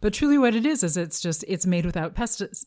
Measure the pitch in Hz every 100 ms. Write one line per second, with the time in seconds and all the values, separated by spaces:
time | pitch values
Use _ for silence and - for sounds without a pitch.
0 | 214 - 294 285 247 226 269 311 170 180
1 | 165 - 175 160 - 185 185 175 175 170
2 | 165 - 233 - 202 -